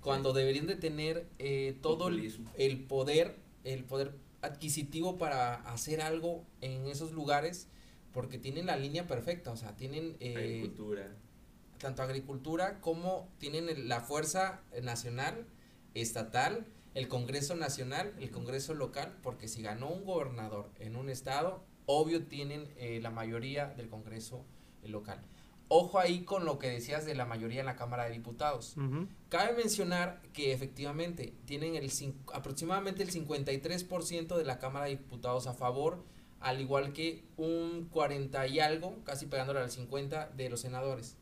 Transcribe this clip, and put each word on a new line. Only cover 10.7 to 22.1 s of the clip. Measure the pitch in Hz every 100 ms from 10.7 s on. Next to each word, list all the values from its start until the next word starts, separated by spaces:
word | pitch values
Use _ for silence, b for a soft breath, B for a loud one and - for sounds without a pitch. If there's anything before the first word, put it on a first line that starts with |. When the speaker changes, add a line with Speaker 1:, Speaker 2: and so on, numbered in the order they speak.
| 98 104 101 98 101 - - - - - -
Speaker 1:
tanto | 135 127
agricultura | 131 131 135 135 139 165 190 202
como | 165 165 175 185 185 -
tienen | 143 151 170
el, | 151 131
la | 120
fuerza | - 147 151 185 190 185 - -
nacional, | 127 117 120 120 147 220 233 B B B B
estatal, | 113 117 117 110 123 147 214 220 B B
el | 135 123
Congreso | 127 120 139 143 175
Nacional, | 151 - 127 147 202 -
el | -
Congreso | - 117 135 135
local, | 156 127 139 165 -
porque | 131 110 110
si | 113
ganó | 107 110 139
un | 180
gobernador | 190 175 139 120 110 104 104 -
en | 110 117
un | 135
estado, | 127 - 135 170 190 - - -
obvio | 147 156